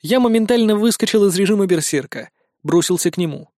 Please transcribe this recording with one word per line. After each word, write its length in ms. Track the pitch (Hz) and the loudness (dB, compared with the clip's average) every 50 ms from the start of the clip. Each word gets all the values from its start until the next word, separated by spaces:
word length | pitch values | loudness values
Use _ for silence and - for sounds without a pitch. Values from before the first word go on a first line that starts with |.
Я 180 | - 151 226 262 | -2 0 0 2
моментально 560 | 247 233 226 226 220 202 247 240 226 214 214 | 2 2 2 2 2 2 2 2 2 2 2
выскочил 500 | 208 214 233 214 - - 220 - 220 202 | 2 2 0 0 0 -2 0 2 2 2
из 100 | 196 165 | 2 2
режима 320 | 180 196 180 214 202 196 185 | 0 0 0 2 0 2 0
берсерка, 640 | 180 160 156 - - 143 127 - - - 110 - _ _ _ _ _ _ _ | 0 -2 -2 -2 -4 -4 -4 -6 -12 -14 -14 -16 _ _ _ _ _ _ _
бросился 480 | 147 160 175 165 - 180 170 - 175 | 0 0 0 2 0 -2 -2 -2 -4
к 60 | 165 - | -2 -2
нему. 320 | 180 160 143 - - _ _ _ | -6 -6 -6 -10 -14 _ _ _